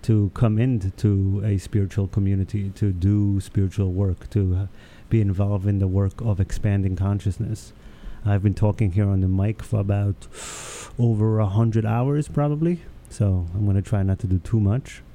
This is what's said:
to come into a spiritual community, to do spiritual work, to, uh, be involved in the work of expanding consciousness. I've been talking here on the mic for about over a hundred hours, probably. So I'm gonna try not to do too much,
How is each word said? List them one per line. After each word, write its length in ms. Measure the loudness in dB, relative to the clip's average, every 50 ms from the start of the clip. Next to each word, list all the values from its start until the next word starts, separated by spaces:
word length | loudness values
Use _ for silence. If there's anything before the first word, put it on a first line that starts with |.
to 280 | 2 2 2 4 2 0 0
come 220 | 0 0 2 2
into 840 | 2 2 2 0 0 -2 -4 -6 0 0 2 2 4 2 0 0 -2 0
a 140 | 0 -2 -2
spiritual 480 | -2 -2 -2 0 -2 0 -2 -2 -4
community, 640 | -2 0 0 0 0 0 0 -2 -2 -4 -6 -6 -6 -4
to 160 | -2 0 0
do 480 | 0 2 2 2 2 4 2 2 0 0
spiritual 500 | -2 -2 -2 0 0 0 0 0 -2 0
work, 400 | 0 0 0 0 0 -4 -8 -2
to, 240 | 0 0 2 2 0
uh, 120 | 0 -2 -4 -8 -16 -20 -20 -20 -20 -4 0
be 100 | 2 2
involved 460 | 2 2 2 0 0 0 0 0 0
in 140 | 0 2 2
the 80 | 2 2
work 320 | 2 2 0 0 -2 -2
of 180 | -2 -2 0 0
expanding 560 | 0 -2 -2 -2 0 2 2 2 0 0 0
consciousness. 800 | 0 0 0 0 0 -2 -4 -4 -4 -4 -6 -6 -8 -10 -18 -20 -20 -20 -20 -20 -16 -14 -14 -12 -6 -2
I've 180 | 0 0 2
been 120 | 2 2 2
talking 380 | 4 2 2 2 2 0 0
here 160 | 2 2 2 2
on 120 | 2 2
the 60 | 2
mic 380 | 2 2 2 2 0 -2 -4 -6
for 160 | -4 -2 -2
about 480 | 0 0 0 0 0 -2 -2 -4 -8 -18 -16 -16 -14 -14 -14 -14 -14 -14 -14 -16 -16 -14 -4
over 440 | 0 2 2 4 4 2 2 4 2
a 60 | 2
hundred 380 | 2 2 2 2 4 2 2 0
hours, 440 | 2 0 0 0 0 0 -2 -2 -2
probably. 540 | 0 0 0 0 0 0 0 0 0 -2 -6 -16 -18 -18 -20 -18
So 360 | -2 0 2 2 2 0 -2 -2
I'm 140 | -2 0 0
gonna 160 | 2 2 2
try 220 | 0 0 -2 0 2
not 160 | 0 0 0
to 80 | 0 0
do 100 | 0 0
too 220 | 0 0 0 2
much, 420 | 4 2 2 0 -2 -8 -18 -20 -20 -20 -20